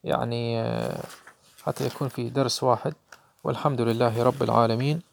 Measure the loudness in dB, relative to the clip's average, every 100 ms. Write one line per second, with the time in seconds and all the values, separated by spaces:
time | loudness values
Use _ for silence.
0 | -2 -2 0 -2 -2 -2 -2 -2 -4 -6
1 | -10 -16 -20 _ _ -8 -6 -4 -4 -4
2 | -6 -4 -4 0 0 0 2 2 0 -8
3 | _ -20 _ _ -4 0 0 2 0 2
4 | 2 4 2 2 2 4 4 2 0 -2
5 | -6